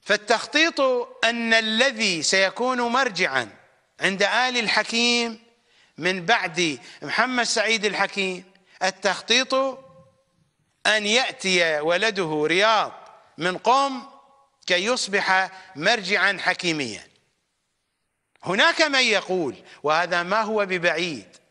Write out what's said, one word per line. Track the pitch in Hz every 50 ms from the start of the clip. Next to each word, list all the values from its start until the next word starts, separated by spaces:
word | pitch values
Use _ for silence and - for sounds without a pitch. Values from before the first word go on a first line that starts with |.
فالتخطيط | _ - 208 208 208 - 233 214 - - - 294 320 330 330 - 277 262 254 247 240 247 - - -
أن | 226 233 233 233 226 226
الذي | 220 220 220 220 220 247 277 247 214 226 202 180 160 139
سيكون | - - 190 190 190 185 - 233 254 254 247
مرجعا | 247 240 233 254 269 247 196 165 180 156 135 131 120 101 - - _ _ _ _ _ _ _ _
عند | 139 180 196 185 202
آل | 196 196 226 254 254 247 247
الحكيم | 226 185 - 220 214 - 226 233 240 240 240 240 233 233 226 220 _ _ _ _ _ _ _ _ _ _ _ -
من | 147 180 190 190 175
بعد | 170 233 220 185 185 165 170 180 160 143 123 - - - -
محمد | - 147 - - 226 247 254 247 233
سعيد | - - 226 208 214 226 220 190
الحكيم، | 214 185 - 196 190 - 202 190 190 185 180 185 - _ _ _ _ _ - 180
التخطيط | 185 196 - - 202 180 - - - 226 247 262 254 262 262 269 269 254 - - - - - - _ _ _ _ _ _ _ _ _ _ _ _ _ _ _ _
أن | - 214 214 208
يأتي | 202 214 247 262 208 - - - 190 185 180 170 165 156 147
ولده | 147 160 175 180 202 226 214 190 185 156 156 151 151 156
رياض | 165 180 202 220 226 208 170 123 - - - - - - _ _ _ -
من | 156 180 185 165
قم | - 214 247 269 277 277 269 254 220 - - - _ _ _ _ _ _ _ _ _ -
كي | 185 175 185
يصبح | 220 247 240 - - 190 202 - - 190 185 190 180 - - - - -
مرجعا | 139 156 190 233 233 196 175 202 190 175 196 196 170
حكيميا. | - 175 180 - 180 175 160 151 139 117 104 90 - - _ _ _ _ _ _ _ _ _ _ _ _ _ _ _ _ _ _ _ _ _ _ _ _ _ _ -
هناك | - 180 208 277 330 339 -
من | 330 302 277 262 254
يقول، | 233 214 190 - - 185 185 165 131 101 - - - - - _
وهذا | 143 151 160 175 175 175 175 175
ما | 180 196 220
هو | 220 208 220 214 202
ببعيد | 185 185 180 165 175 160 160 175 175 151 117 95 - _ - _ _